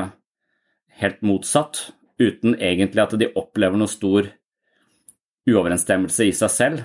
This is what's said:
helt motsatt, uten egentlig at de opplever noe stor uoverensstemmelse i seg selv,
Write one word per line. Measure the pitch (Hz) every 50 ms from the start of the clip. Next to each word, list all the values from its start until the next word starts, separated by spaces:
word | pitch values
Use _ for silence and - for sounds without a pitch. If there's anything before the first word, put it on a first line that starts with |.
| 92 95 - _ _ _ _ _ _ _ _ _ _ _ _ _ _ _ _ -
helt | 104 98 - -
motsatt, | 110 104 98 95 - - - 143 156 - - - - - - _ _ _ _ -
uten | 123 101 - - - 117 120
egentlig | - 101 90 90 90 98 98 98 110 104
at | - 110 110
de | 113 - - 95
opplever | - - - 107 101 92 92 107
noe | 107
stor | 104 - - 101 98 95 104 101 101 - _ _ _ _ _ _ _ _ _ _ _ _ _ _ - - _ _ _ _ _ - 127
uoverensstemmelse | 113 98 85 87 87 87 - - 98 95 92 82 - - 110
i | 101 -
seg | - 110 101 -
selv, | - 120 139 160 139